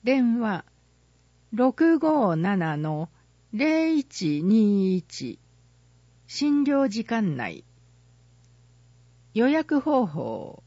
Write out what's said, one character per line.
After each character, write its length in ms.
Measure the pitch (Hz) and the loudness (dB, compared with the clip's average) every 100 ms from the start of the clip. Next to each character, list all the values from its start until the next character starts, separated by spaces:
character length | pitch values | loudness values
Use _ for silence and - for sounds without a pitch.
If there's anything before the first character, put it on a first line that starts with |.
電 340 | 233 269 240 233 | 0 2 2 0
話、 260 | 226 185 - _ _ _ _ _ _ _ _ | -2 -4 -8 _ _ _ _ _ _ _ _
六 460 | 220 254 247 330 330 | 0 0 4 4 4
五 380 | 311 311 214 160 | 2 2 2 2
七 400 | 180 196 160 151 | 0 0 -2 -2
の 320 | 156 151 165 _ _ _ _ | -4 -4 -8 _ _ _ _
零 440 | 214 302 320 320 311 | -4 0 0 0 0
一 440 | 262 - 165 147 | -2 -6 -4 -2
二 520 | 175 220 208 202 190 185 | 2 4 4 2 2 -2
一。 440 | - - 131 - _ _ _ _ _ _ _ _ _ | -4 -14 -12 -14 _ _ _ _ _ _ _ _ _
診 340 | - 294 294 | -4 0 2
療 260 | 285 277 269 | 2 2 2
時 160 | 208 | -2
間 320 | 220 233 202 135 | -4 -2 -2 -2
内。 280 | 107 78 _ _ _ _ _ _ _ _ _ _ _ _ _ _ _ _ _ | -8 -10 _ _ _ _ _ _ _ _ _ _ _ _ _ _ _ _ _
予 140 | 214 247 | 0 2
約 320 | 311 311 294 | 2 0 -2
方 260 | 311 277 208 | 2 0 0
法。 560 | 147 113 107 - - | -4 -8 -8 -12 -18